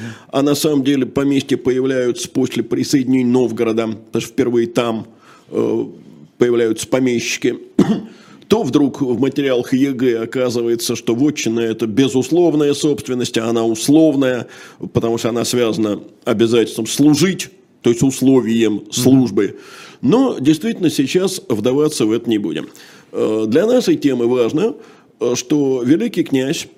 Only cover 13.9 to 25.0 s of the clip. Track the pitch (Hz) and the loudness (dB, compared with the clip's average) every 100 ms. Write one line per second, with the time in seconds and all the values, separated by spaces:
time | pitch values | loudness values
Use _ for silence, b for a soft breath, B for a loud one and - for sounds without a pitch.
13.9 | 151 160 135 131 123 - B B B - | 4 4 2 -2 -2 -8 B B B -4
14.9 | 120 117 117 120 117 110 123 117 107 107 | -2 -2 -2 -2 -2 -2 0 0 0 -2
15.9 | 92 - _ 131 107 117 120 107 - 110 | -4 -10 _ -4 0 2 2 0 -4 -6
16.9 | - 147 147 185 175 - _ _ _ 120 | 2 4 4 2 -2 -10 _ _ _ 0
17.9 | 120 135 - 131 131 110 113 110 104 - | 2 0 2 4 4 2 0 0 -2 -6
18.9 | 127 127 135 117 101 95 - B B B | 0 4 4 4 0 -2 -6 B B B
19.9 | B 123 226 269 - 135 151 226 - 165 | B 0 2 2 0 0 0 -2 -2 -2
20.9 | - 135 185 185 - - 107 113 139 151 | 0 0 0 -2 -4 -6 -2 0 0 0
21.9 | - 107 117 117 107 101 78 - B B | 0 0 0 -2 -2 -2 -6 -10 B B
22.9 | B B - - 110 110 139 220 254 190 | B B -4 -2 -2 0 0 2 2 2
23.9 | 151 139 123 117 127 113 147 220 - B | 0 0 0 0 2 0 0 -2 -4 B
24.9 | B | B